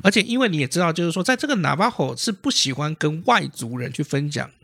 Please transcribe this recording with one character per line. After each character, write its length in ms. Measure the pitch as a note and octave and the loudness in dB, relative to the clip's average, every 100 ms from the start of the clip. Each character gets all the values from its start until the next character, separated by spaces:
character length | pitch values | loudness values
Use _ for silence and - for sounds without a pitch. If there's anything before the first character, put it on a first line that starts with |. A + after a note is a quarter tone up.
而 80 | G3 | 2
且 100 | G#3 | 2
因 180 | A3 A#3+ | 2 2
为 100 | A#3+ | 2
你 80 | D#3 | 2
也 100 | B2+ | 0
知 120 | E3+ | 0
道， 120 | E3+ | 0
就 140 | D#3+ E3+ | 0 0
是 60 | |
说， 120 | F#3 | 0
在 120 | F3 B3+ | 0 0
这 120 | D4 | 0
个 80 | A#3+ | 0
Navajo 600 | C#3+ C#3+ A3+ - C3 B2 | 0 2 0 2 -2 -2
是 120 | - | -4
不 180 | G3+ C#4 | -2 -2
喜 240 | - C3+ | 0 0
欢 220 | C3 D3+ D#3 | -2 -4 0
跟 260 | D#3 D#3+ A3 | -2 0 2
外 200 | A3+ C#3 | 2 2
族 280 | - A#2 B2 | -6 -8 -6
人 160 | B2 | -6
去 80 | B2+ | -4
分 300 | D3 C#3 D3 | -2 -2 -2
享 180 | C#3+ - - | -4 -6 -10